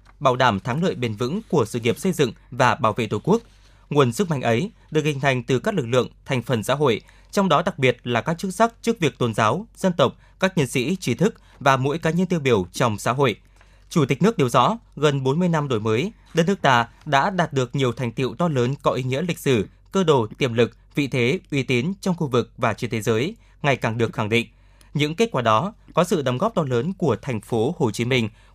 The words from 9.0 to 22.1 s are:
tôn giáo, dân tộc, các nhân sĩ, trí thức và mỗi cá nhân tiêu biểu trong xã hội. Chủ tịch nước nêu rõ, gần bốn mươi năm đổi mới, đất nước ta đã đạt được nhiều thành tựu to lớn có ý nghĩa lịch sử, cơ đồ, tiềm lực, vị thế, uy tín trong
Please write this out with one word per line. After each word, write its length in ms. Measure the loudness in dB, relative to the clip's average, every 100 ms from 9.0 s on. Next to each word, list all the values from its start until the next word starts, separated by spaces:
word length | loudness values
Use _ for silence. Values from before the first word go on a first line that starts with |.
| -2 0
tôn 160 | -2
giáo, 340 | 2 2 0 -6 -4
dân 180 | -2 2
tộc, 160 | 0 0 -16 -4
các 180 | -2 0
nhân 100 | 0
sĩ, 280 | 0 -2 -2
trí 180 | -4
thức 220 | 0 0 -2 _ -2
và 180 | 2 2
mỗi 200 | 0 -2
cá 120 | -2
nhân 180 | 0 0
tiêu 120 | 0
biểu 280 | 2 2 0
trong 260 | -2 -2 0
xã 140 | -2
hội. 240 | 0 0 -2 _ _ _ -20 -4
Chủ 160 | 0 0
tịch 160 | 2
nước 180 | 2 2
nêu 100 | 2
rõ, 280 | 4 2 0 -8 -2
gần 280 | 0 2
bốn 160 | 0 0
mươi 100 | 0
năm 180 | 0 0
đổi 120 | -2
mới, 320 | 0 -2 -2 -8 _
đất 140 | 0 0
nước 140 | 2
ta 260 | 2 2 2 -6 -2
đã 240 | 0 2
đạt 240 | 0 -2
được 220 | -2 -2 0
nhiều 160 | 0
thành 200 | -2 -6
tựu 240 | -4 -6 -2
to 120 | -2
lớn 280 | 0 0 0
có 100 | -2
ý 120 | -2
nghĩa 180 | -2 -4
lịch 180 | -4 -2
sử, 280 | 0 0 0 -10 _
cơ 120 | 0
đồ, 240 | 2 2 0 -2
tiềm 160 | -2
lực, 180 | 2 0 -2 _ -4
vị 120 | -2
thế, 320 | 0 0 -2 -4
uy 120 | -4
tín 300 | 0 0 -2 -4
trong 140 | -4